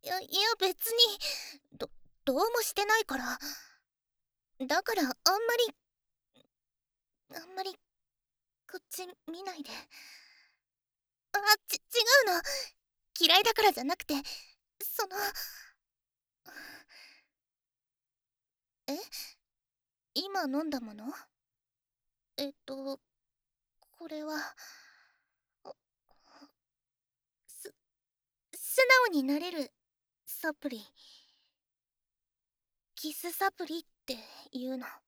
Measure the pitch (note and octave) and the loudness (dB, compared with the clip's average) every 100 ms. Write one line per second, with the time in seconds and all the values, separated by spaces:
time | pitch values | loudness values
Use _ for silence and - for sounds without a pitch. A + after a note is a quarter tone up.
0 | - F#4 - F#4+ G#4+ A#4 F#4+ F#4 A4+ A#4 | -4 -6 -2 2 2 4 0 0 -2 4
1 | A#4+ G4+ - - - C#4+ _ C#4+ - - | 4 4 -6 -8 -10 -18 _ -10 -10 -10
2 | - _ - C4 G#4+ A#4+ A4 - G4+ A4 | -20 _ -2 2 2 2 0 0 4 4
3 | G#4 C4 B3 B3 D4 C#4+ - _ _ _ | 4 -4 -4 -6 -10 -14 -18 _ _ _
4 | _ _ _ _ _ _ C4 D#4 F#4+ G#4+ | _ _ _ _ _ _ 0 0 2 0
5 | C#4 - - G4 A4+ A#4 A#4 - _ _ | 0 2 4 4 2 2 2 -2 _ _
6 | _ _ _ _ _ _ _ _ _ _ | _ _ _ _ _ _ _ _ _ _
7 | _ _ _ F4 E4 F#4+ F#4+ F4+ _ _ | _ _ _ -18 -14 -10 -10 -10 _ _
8 | _ _ _ _ _ _ - - _ - | _ _ _ _ _ _ -16 -16 _ -12
9 | F4+ F4+ - E4 G4 E4+ C#4 - - - | -12 -14 -12 -10 -10 -10 -10 -12 -14 -20
10 | - - - - _ _ _ _ _ _ | -20 -20 -20 -20 _ _ _ _ _ _
11 | _ _ _ G#4 G4+ G#4+ - - _ A#4+ | _ _ _ -2 4 2 2 -10 _ 0
12 | A4+ C#5 A4 F4 - C#5 - _ _ _ | 8 8 8 2 -2 -8 -10 _ _ _
13 | _ - E4 F4 G#4 A4 G#4+ - C4 F4+ | _ 2 6 8 6 6 4 4 -2 -4
14 | - C#4+ - - - _ _ _ - - | -2 -4 -4 -12 -16 _ _ _ -8 -4
15 | G4+ F#4+ G4+ - - - - _ _ _ | -4 -2 -4 -4 -10 -12 -20 _ _ _
16 | _ _ _ _ - - - - - - | _ _ _ _ -20 -18 -18 -20 -20 -20
17 | - - _ _ _ _ _ _ _ _ | -20 -20 _ _ _ _ _ _ _ _
18 | _ _ _ _ _ _ _ _ - D4 | _ _ _ _ _ _ _ _ -8 -8
19 | G#4+ - - - _ _ _ _ _ _ | -8 -12 -14 -18 _ _ _ _ _ _
20 | _ - F#4+ G4 D4+ C4+ D#4+ C#4 A3+ G#3 | _ -6 -2 -2 0 -2 -2 -4 -8 -12
21 | A3 - - _ _ _ _ _ _ _ | -12 -12 -16 _ _ _ _ _ _ _
22 | _ _ _ - C#4+ - - C4+ C4+ C4+ | _ _ _ -8 -8 -10 -14 -10 -10 -10
23 | _ _ _ _ _ _ _ _ _ _ | _ _ _ _ _ _ _ _ _ _
24 | E4 D#4 D4+ D4+ - - - - - _ | -12 -10 -8 -8 -8 -14 -20 -20 -20 _
25 | _ _ _ _ _ _ - - _ _ | _ _ _ _ _ _ -20 -20 _ _
26 | _ _ _ - C#4 _ _ _ _ _ | _ _ _ -20 -20 _ _ _ _ _
27 | _ _ _ _ _ - - - _ _ | _ _ _ _ _ -18 -18 -18 _ _
28 | _ _ _ _ _ - - - B4+ B4+ | _ _ _ _ _ -12 -2 4 8 8
29 | B4 D#4+ C4 D4 F4 E4+ B3+ _ _ _ | 6 2 2 0 -2 -4 -6 _ _ _
30 | _ _ - - D#4+ D4+ C#4+ A#3 G#3 _ | _ _ -14 -6 -4 -4 -6 -8 -14 _
31 | - - _ _ _ _ _ _ _ _ | -20 -20 _ _ _ _ _ _ _ _
32 | _ _ _ _ _ _ _ _ _ - | _ _ _ _ _ _ _ _ _ -12
33 | D#4 D4+ F4 E4 G4 - E4+ E4 - _ | -10 -8 -8 0 -2 -2 -6 -6 -8 _
34 | - B3 - - - B3+ B3+ C4 B3 - | -12 -12 -12 -20 -12 -8 -6 -6 -10 -16